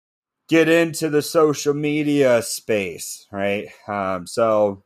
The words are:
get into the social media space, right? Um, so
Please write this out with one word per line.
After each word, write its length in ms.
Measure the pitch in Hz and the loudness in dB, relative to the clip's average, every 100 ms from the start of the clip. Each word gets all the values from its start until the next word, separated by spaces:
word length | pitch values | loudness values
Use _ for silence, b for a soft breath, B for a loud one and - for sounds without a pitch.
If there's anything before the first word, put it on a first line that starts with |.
| _ _ _ _ - | _ _ _ _ 0
get 220 | 165 160 | 2 4
into 400 | 170 165 147 160 | 4 2 -2 -2
the 120 | 147 | -2
social 520 | 139 165 156 139 147 143 | 0 2 2 2 -2 -2
media 680 | 151 151 147 143 127 117 | -2 -2 0 2 4 2
space, 840 | - - - 107 92 90 - - - | 0 -8 -2 -2 -2 -8 -14 -16 -12
right? 360 | 98 101 101 - - - | -4 -2 -2 -6 -16 -8
Um, 380 | 101 95 92 87 | -6 -4 -6 -6
so 580 | - 113 107 104 98 | -2 2 2 0 -2